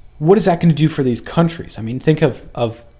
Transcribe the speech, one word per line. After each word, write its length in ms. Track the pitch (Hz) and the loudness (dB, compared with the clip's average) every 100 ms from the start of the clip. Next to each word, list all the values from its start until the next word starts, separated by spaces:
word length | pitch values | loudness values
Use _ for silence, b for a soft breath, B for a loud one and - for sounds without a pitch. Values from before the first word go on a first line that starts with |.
| - - | -20 -2
What 180 | 156 208 | 2 4
is 100 | 185 | 4
that 140 | 165 | 2
gonna 120 | 170 | 2
do 160 | 147 151 | 2 0
for 160 | 151 | 0
these 160 | 127 117 | -2 -2
countries? 580 | - 165 170 - - - | -4 0 0 -2 -14 -12
I 40 | |
mean, 180 | 110 127 | -10 -4
think 220 | 160 156 | 0 2
of, 200 | 147 - - - | 0 -2 -10 -6
of 260 | 117 - - | -6 -6 -18